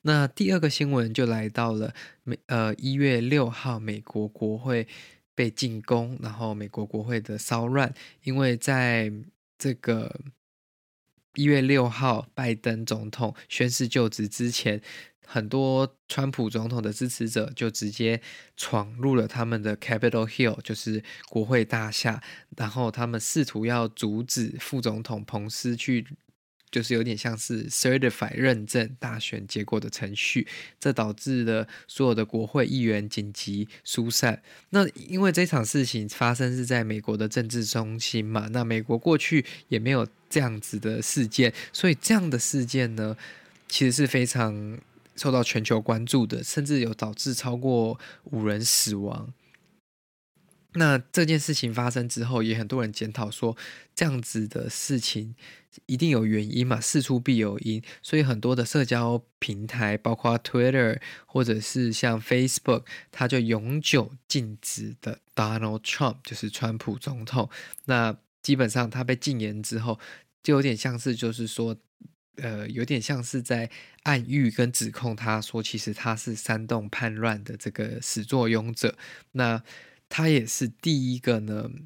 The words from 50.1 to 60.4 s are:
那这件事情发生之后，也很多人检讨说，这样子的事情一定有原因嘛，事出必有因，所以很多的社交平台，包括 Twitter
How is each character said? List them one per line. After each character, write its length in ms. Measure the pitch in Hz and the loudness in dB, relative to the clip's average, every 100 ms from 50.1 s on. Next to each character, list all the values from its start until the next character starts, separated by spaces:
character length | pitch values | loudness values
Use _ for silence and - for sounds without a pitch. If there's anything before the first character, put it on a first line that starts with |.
| _ _ _ _ _ _ | _ _ _ _ _ _
那 240 | 170 156 135 - | 4 6 6 2
这 140 | - 160 | 2 4
件 140 | 156 | 4
事 140 | 147 | 2
情 200 | 147 120 | -2 0
发 160 | 113 123 | 0 0
生 180 | 123 120 | 0 -2
之 160 | - 117 | -2 0
后， 180 | 127 | 2
也 120 | 113 113 | 2 0
很 120 | 104 | 0
多 140 | 131 | -2
人 100 | 113 | -2
检 200 | 104 110 | -4 -6
讨 200 | 107 104 | -4 -6
说， 260 | - 117 110 - - - - | -2 -2 -2 -12 -18 -12 -2
这 100 | 165 | 0
样 160 | 127 | 0
子 260 | 117 113 107 | -4 -4 -4
的 220 | - 117 | -4 -6
事 300 | - - 135 | -6 -2 -2
情 340 | - 110 110 117 - - _ - - | 0 -4 -8 -12 -20 -20 _ -20 -6
一 100 | 127 | 0
定 140 | 165 | 4
有 120 | 123 | 4
原 320 | 110 107 107 120 | 4 2 2 0
因 120 | 123 | 2
嘛， 120 | 117 | 0
事 220 | - 151 | 2 0
出 180 | 131 127 | 2 0
必 180 | 123 120 | 4 2
有 200 | 107 101 | 2 -2
因， 220 | 113 110 - - | -4 -4 -6 -18
所 160 | - 156 | 0 2
以 20 | |
很 180 | 135 110 | 2 2
多 160 | 123 127 | 0 0
的 80 | |
社 220 | 117 151 127 | 2 0 2
交 380 | 120 117 120 - _ | 2 2 0 -4 _
平 260 | - 101 107 | -6 -6 -6
台， 320 | 120 107 107 | -2 0 2
包 160 | 113 | 0
括 240 | 113 120 | 0 2
Twitter 600 | 117 | 0